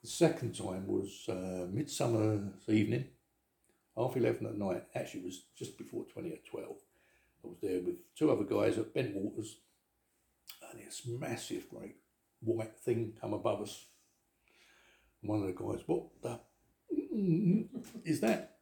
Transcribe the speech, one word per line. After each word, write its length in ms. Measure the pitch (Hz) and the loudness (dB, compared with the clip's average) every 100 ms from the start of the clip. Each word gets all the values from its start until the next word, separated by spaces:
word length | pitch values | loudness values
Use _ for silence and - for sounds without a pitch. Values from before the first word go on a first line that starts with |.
The 40 | - | -8
second 460 | - 165 - 113 - | 4 4 4 -4 -4
time 300 | 95 92 98 | -4 -4 0
was, 420 | 98 101 - - | 0 -2 -8 -6
uh, 400 | 92 92 92 90 | -4 -2 -4 -2
midsummer's 960 | 101 147 - 131 117 110 107 101 - - | -2 -2 0 2 4 4 2 -2 -8 2
evening, 380 | 107 107 123 135 - _ _ _ _ _ _ _ - | 4 4 0 -2 -12 _ _ _ _ _ _ _ -2
half 180 | 123 131 | 0 4
eleven 300 | 117 - 107 | 2 2 -2
at 120 | 104 | -2
night. 240 | 98 87 - | -2 -2 -4
Actually, 280 | - - 101 | -6 -6 -6
it 40 | 90 | -8
was 200 | 90 - - | -10 -16 -12
just 180 | 120 - | -12 -10
before 300 | - - - | -10 -8 -8
twenty 280 | - - | -8 -8
at 120 | - - | -8 -10
twelve. 320 | - - - _ _ _ _ _ _ | -10 -8 -12 _ _ _ _ _ _
I 40 | - | -16
was 100 | - | -6
there 200 | - 90 | 0 0
with 140 | 90 - - - | 0 -4 -8 2
two 140 | 151 | 4
other 120 | 123 | 4
guys 340 | 104 107 104 107 | 2 4 4 2
at 160 | 110 | 0
Bentwaters, 600 | - 123 101 101 - 107 - _ _ _ _ _ _ _ _ - - - | 0 -2 -2 -4 -4 -10 -12 _ _ _ _ _ _ _ _ -20 -18 -16
and 80 | 117 | -16
this 260 | - - 123 | -14 -12 -8
massive, 600 | 120 - 117 - - - | -6 -4 -4 -4 -6 -6
great 240 | - - - _ _ _ _ | -12 -12 -14 _ _ _ _
white 360 | 113 113 113 - | 0 0 0 -4
thing 400 | - 117 110 - | 0 2 2 -4
come 140 | 107 | -4
above 280 | 104 104 101 | 0 2 0
us. 260 | 104 - - _ _ _ _ _ _ _ - _ _ _ _ _ | -2 -8 -16 _ _ _ _ _ _ _ -20 _ _ _ _ _
And 80 | 101 | -2
one 120 | 107 | 0
of 60 | 95 | 0
the 60 | |
guys, 340 | - 101 113 - | -2 -2 -4 0
"What 340 | - - - | 0 0 -8
the 180 | 117 113 - _ _ _ _ 330 - 240 196 165 202 208 - - - - | -8 -6 -12 _ _ _ _ -2 0 0 4 6 8 6 4 -8 -12 -12
is 160 | 165 151 | -2 2
that?" 360 | - 214 - _ | 4 2 -2 _